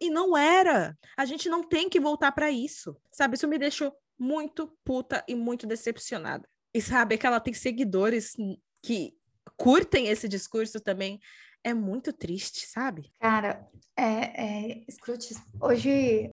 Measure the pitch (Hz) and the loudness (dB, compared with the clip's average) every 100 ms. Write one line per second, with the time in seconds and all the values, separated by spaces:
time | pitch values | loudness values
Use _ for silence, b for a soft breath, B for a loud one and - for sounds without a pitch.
0 | 349 311 381 311 294 370 370 247 156 156 | -2 0 2 4 6 6 6 4 2 -6
1 | b - 262 294 359 339 330 320 359 359 | b -4 -4 -4 -2 -2 0 0 2 2
2 | 294 294 285 285 302 254 269 - - 143 | 2 2 2 2 0 0 -4 -8 -14 -16
3 | _ - 277 254 302 302 285 - 285 - | _ -2 0 2 0 0 0 -2 -4 -6
4 | _ - 254 311 302 - 311 _ - 254 | _ -8 -4 -2 -4 -8 -10 _ -4 -4
5 | 254 262 - 240 233 240 214 226 233 226 | -2 -6 -4 -4 -4 -4 -6 -6 -6 -6
6 | - 214 156 135 - _ _ 233 208 247 | -8 -8 -6 -8 -10 _ _ -4 2 2
7 | 226 - 254 233 240 226 254 233 233 190 | 4 2 2 2 0 -4 -2 -2 0 2
8 | 208 233 214 - 202 190 _ _ - 220 | 2 0 -4 -6 -6 -8 _ _ -4 -4
9 | 139 - _ _ - - 247 302 349 285 | -4 -10 _ _ -18 2 6 6 6 2
10 | 214 214 220 196 - 226 220 214 208 190 | 2 0 -2 -6 -4 -4 -4 -4 -4 -4
11 | 190 208 b b b b 233 233 202 226 | -4 -8 b b b b -4 -2 -2 -4
12 | 269 - - 190 - - - 226 262 160 | -6 -8 -6 -6 -8 -10 -10 -6 -6 -6
13 | 143 _ 226 220 208 202 - - _ - | -14 _ 2 2 0 -4 -12 -20 _ -2
14 | 233 220 233 - 214 208 220 226 - - | 0 0 -4 -4 -6 -6 -8 -12 -14 -12
15 | - 240 - - - - - 240 262 277 | -10 -10 -10 -14 -16 -2 2 2 4 4
16 | 254 220 220 | 4 2 0